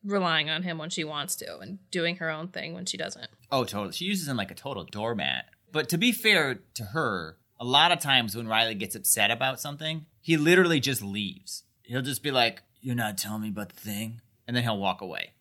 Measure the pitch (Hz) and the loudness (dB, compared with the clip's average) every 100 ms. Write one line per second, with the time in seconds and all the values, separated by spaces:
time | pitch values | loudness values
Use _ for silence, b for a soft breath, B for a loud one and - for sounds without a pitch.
0 | 208 196 180 160 151 160 180 165 156 180 | -2 0 2 2 2 -2 -4 -6 -6 -6
1 | 156 151 143 - - 82 - 196 _ 180 | -4 -6 -6 -6 -8 -12 -12 -14 _ -2
2 | 170 175 165 156 170 - - 175 185 - | -2 -2 -4 -6 -8 -8 -10 -8 -8 -6
3 | - - - _ _ 135 117 104 101 - | -6 -8 -16 _ _ -2 0 -2 -4 -4
4 | 175 202 151 127 95 - 139 127 85 104 | -2 -2 -2 -4 -4 -8 -10 -10 -10 -6
5 | 113 113 69 64 - _ _ 151 151 175 | -4 -2 -2 -2 -6 _ _ -4 0 2
6 | 233 240 220 196 143 127 _ - 104 131 | 2 2 4 4 4 0 _ -12 -6 -2
7 | 139 95 80 - _ _ 120 135 170 175 | 0 -2 -6 -12 _ _ 2 6 6 4
8 | 143 135 117 107 117 110 113 107 98 107 | 4 4 4 -2 0 2 2 0 -6 -4
9 | - - 104 117 131 131 147 143 156 160 | 0 4 4 4 0 -2 -8 -8 -6 -6
10 | 156 _ - 160 147 180 180 160 135 127 | -10 _ 2 4 8 8 8 6 2 -2
11 | 101 101 101 92 - - _ _ _ 123 | -4 -4 -4 -6 -14 -16 _ _ _ -4
12 | 131 127 147 131 117 - _ _ 131 120 | -4 -4 0 2 2 0 _ _ -4 -2
13 | 110 98 101 107 107 104 101 - 107 104 | -2 -4 -6 -4 -4 -6 -8 -10 -10 -6
14 | 113 117 _ _ - 123 123 104 95 90 | -6 -8 _ _ -4 0 0 0 0 0
15 | 95 69 50 _ | -4 -8 -10 _